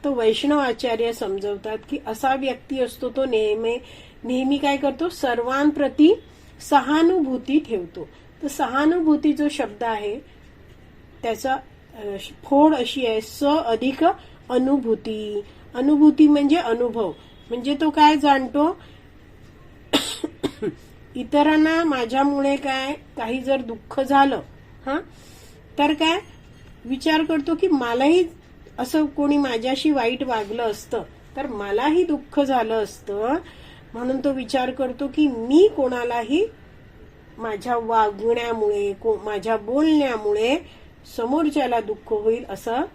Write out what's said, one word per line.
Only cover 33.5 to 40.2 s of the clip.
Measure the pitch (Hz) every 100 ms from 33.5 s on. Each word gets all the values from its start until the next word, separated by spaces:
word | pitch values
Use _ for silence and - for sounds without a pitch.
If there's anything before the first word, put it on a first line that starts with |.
| - - - -
म्हणून | 226 247 262
तो | 285
विचार | 262 240 262 254
करतो | 254 254 247 277
की | 311 294
मी | 233 233 294 415 330
कोणालाही | 262 247 240 240 226 302 440 - - - - - - - - -
माझ्या | 226 208 247 233
वागण्यामुळे, | 226 226 214 202 220 240 233 226 208 208 202
को-, | 196 226 208
माझ्या | 208 208 220 220
बोलण्यामुळे | 202 269 311 302 277 226